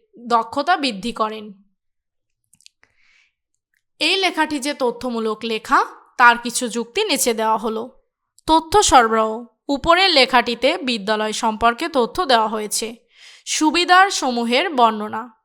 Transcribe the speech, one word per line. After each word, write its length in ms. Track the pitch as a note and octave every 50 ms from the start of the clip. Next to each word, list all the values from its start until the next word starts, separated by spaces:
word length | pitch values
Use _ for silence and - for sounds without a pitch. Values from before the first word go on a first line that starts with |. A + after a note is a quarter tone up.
| _ _ _ - A#3+
দক্ষতা 500 | A3+ A#3 A3+ A3 A3+ - C#4 D4 E4+ F#4
বৃদ্ধি 340 | E4+ C#4 B3+ G#3 F#3+ F3+ A#3+
করেন। 420 | A3+ - A3 G#3+ G#3+ A3 G#3 G#3+ F#3+ _ _ _ _ _ _ _ _ _ _ _ _ _ _ _ _ _ _ _ _ _ _ - _ _ _ _ _ _ _ _ _ _ _ _ _ _ _ _ _ _ _ _ _ _ _ _ _ -
এই 180 | D4+ D#4+ F#4
লেখাটি 420 | G4 F#4+ F4 E4+ D#4+ D#4 D4+ D4+ C#4
যে 140 | A#3+ D4 C#4+
তথ্যমূলক 640 | - C4+ A#3+ A#3 A#3+ - B3+ A#3 A3+ A3 A3 G#3+ A3 A#3
লেখা, 420 | A3+ A3 G#3+ - - C4+ F4 A#4 - - - _ _ _
তার 200 | - B3 A#3+ A#3
কিছু 300 | A#3 A#3 A#3+ A#3 - B3+
যুক্তি 360 | A3+ G3 A#3 A3+ A#3 - G4 A4
নিচে 300 | G4+ C#4+ B3+ - B3 A3+
দেওয়া 240 | G#3+ A3 A3 A3
হলো। 440 | G#3+ G#3+ A3 A3 - A#3 B3 _ _ _ _ _ _ _ _ _ _ -
তথ্য 360 | - D#4 D#4+ D#4+ D#4+ - G#4 G4
সরবরাহ। 600 | - D#4+ C4 A3+ A3+ A3+ A3 A3 A3 A3 A#3+ A#3+ - _ _ -
উপরের 420 | - C#4+ C#4 - E4 E4 F4+ G4 F#4+
লেখাটিতে 680 | E4 C4+ B3 B3 - A#3+ A3 A#3 A#3 A3+ - C#4 E4+
বিদ্যালয় 560 | F#4 D4 B3 A#3 A3 F#3+ G#3 G#3+ G#3+ G#3+ G#3+ G#3
সম্পর্কে 560 | - B3 A3+ G#3+ G3+ A3+ A#3 A#3+ A#3 D#4+ E4
তথ্য 360 | E4 C4 A#3 A#3 - F4+ F4+
দেওয়া 220 | C4+ A#3+ A3+ G#3+
হয়েছে। 560 | G#3+ A3+ G#3+ G#3+ G#3 - - A#3 A3 A#3+ - _ _ _ _ - - - - -
সুবিধার 640 | - - - D#4 D#4 C#4+ E4+ F4 F4 F4+ F#4 F#4+ G4+
সমূহের 600 | - - D4+ C4 A#3+ A#3+ A#3 A#3 B3 C4+ F4+ F#4+
বর্ণনা। 720 | D4+ B3+ A#3 A3 A3 G#3+ G#3 G#3+ A3 A3 B3 A#3+ _ _